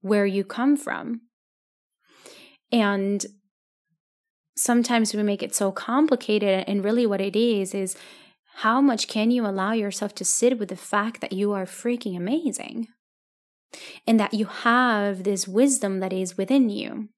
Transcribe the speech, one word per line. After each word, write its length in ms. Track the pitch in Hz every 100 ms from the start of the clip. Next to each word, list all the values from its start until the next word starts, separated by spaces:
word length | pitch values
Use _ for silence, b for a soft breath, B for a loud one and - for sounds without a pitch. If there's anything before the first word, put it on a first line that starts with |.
where 220 | 190 208 202
you 180 | 196
come 320 | 196 - 262 285
from. 460 | - - - 233 _ _ _ _ _ _ _ _ B B B B B B _
And 540 | 240 208 202 196 202 - - _ _ _ _ _ _ _ _ _ _ _
sometimes 600 | - - 240 233 233 220
we 80 | 208
make 200 | 208 202
it 120 | 202
so 180 | - 196
complicated, 920 | 190 - 247 302 247 - 214 202 190 -
and 180 | 202
really 220 | 196 233 233
what 160 | 196
it 120 | 196
is, 380 | 196 240 214 190
is 240 | 202 190 - B B B B _ -
how 260 | 220 240
much 260 | 277 226 -
can 220 | 220 220
you 160 | 247 220
allow 260 | 196 190
yourself 420 | 226 202 190 208 -
to 80 |
sit 340 | 185 - 240 254
with 100 | 208
the 80 | 185
fact 460 | - 208 214 226
that 100 | -
you 200 | 185 202
are 120 | 202
freaking 540 | 185 - 240 240 226 180
amazing 720 | 175 294 320 - - - 226 _ _ _ _ _ _ _ _ B B B -
and 140 | 226
that 140 | 208
you 100 | 214
have 800 | 214 - 240 240 254 214 202 190
this 240 | 190 196 196
wisdom 520 | 190 277 254 202 190
that 120 | 190
is 240 | 190 185 -
within 320 | 196 277 240
you? 400 | 202 - - 214